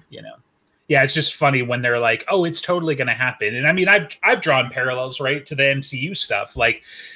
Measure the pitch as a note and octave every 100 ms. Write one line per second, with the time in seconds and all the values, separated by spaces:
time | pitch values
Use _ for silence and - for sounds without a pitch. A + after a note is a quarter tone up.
0 | _ - - - _ _ _ _ - C#3
1 | C3 D#3 - - C#3+ C3+ A#2+ B2 B2 A#2+
2 | A#2 A2+ - F#3+ E3+ - - F3+ D#3+ C#3
3 | B2 A2+ B2+ - G#2+ A#2+ D3 F#3 F#3 G3+
4 | D#3+ - G3+ A#3+ D#3+ C3 B2+ C3 B2+ B2+
5 | C3 C3 C3+ C#3+ - C#3 C#3 C3+ - B2+
6 | D#3 G3 - G2+ G#2 B2+ A#2 - - -
7 | -